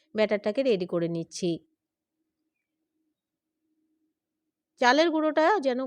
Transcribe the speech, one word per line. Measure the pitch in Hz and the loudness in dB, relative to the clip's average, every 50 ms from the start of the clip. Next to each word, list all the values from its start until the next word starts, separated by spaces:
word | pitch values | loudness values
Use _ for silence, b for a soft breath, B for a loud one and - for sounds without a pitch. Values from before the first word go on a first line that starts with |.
| b b b | b b b
ব্যাটারটাকে | 214 214 208 214 202 - 214 208 - 269 | -2 -2 0 -2 -2 -4 -4 -2 -2 0
রেডি | 269 226 180 185 175 | 0 0 -2 -2 -4
করে | - 175 170 165 | -4 -4 -4 -4
নিচ্ছি। | 170 165 165 - - - - 175 165 156 _ _ _ _ _ _ _ _ _ _ _ _ _ _ _ _ _ _ _ _ _ _ _ _ _ _ _ 311 320 311 _ _ _ _ _ _ _ _ _ _ _ 320 _ _ _ _ _ _ _ _ _ _ _ _ _ _ _ _ _ _ _ _ _ - | -4 -6 -8 -10 -10 -6 -4 -4 -4 -4 _ _ _ _ _ _ _ _ _ _ _ _ _ _ _ _ _ _ _ _ _ _ _ _ _ _ _ _ _ _ _ _ _ _ _ _ _ _ _ _ _ _ _ _ _ _ _ _ _ _ _ _ _ _ _ _ _ _ _ _ _ _ _ 0
চালের | 254 240 247 294 320 339 | 2 4 4 4 4 2
গুঁড়োটা | 302 320 311 311 302 311 311 330 427 392 | 2 0 0 0 0 2 2 2 2 2
যেন | 262 269 247 247 262 | 0 -2 -2 -4 -4